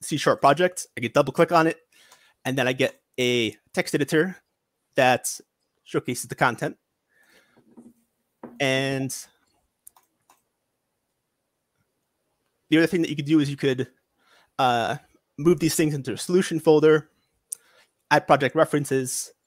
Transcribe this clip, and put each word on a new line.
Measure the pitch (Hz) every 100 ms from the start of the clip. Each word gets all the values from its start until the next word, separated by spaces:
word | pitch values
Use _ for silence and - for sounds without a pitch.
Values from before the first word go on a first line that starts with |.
C | - 147
sharp | - 123
project. | 143 143 180 - - -
I |
can | 117
double | 143 143
click | - 165
on | 170 160
it, | - _ _ _ _ _ _
and | 131 135
then | 127
I |
get | 131 131 - _ -
a | 123 123 110 - _
text | - -
editor | 151 143 160 185 - _ _ _ _ _
that | - 127 123 - - _ _ _ _
showcases | - 151 - 120 -
the |
content. | - 131 113 160 - _ _ _ _ _ _ _ _ _ - - _ _ _ _ _ - -
And | 139 131 135 135 135 - - _ _ _ _ _ _ _ _ _ _ _ _ _ _ _ _ _ _ _ _ _ _ _ _ _ _ _ _ _ _ _ _ _ -
the | 156
other | 160
thing | 180
that | 165
you | 147
could |
do | 143 156
is | 143
you | 143
could, | 139 127 120 _ _ _ _ _ _ -
uh, | 127 120 104 - _ _ _ -
move | 156 165
these | 156
things | - 156
into | 143 127
a | 95
solution | - 180 - 160
folder, | 165 151 156 151 - _ _ _ _ - _ _ _ _ -
add | 151 -
project | 139 131
references, | 160 156 147 143 135 127 - - _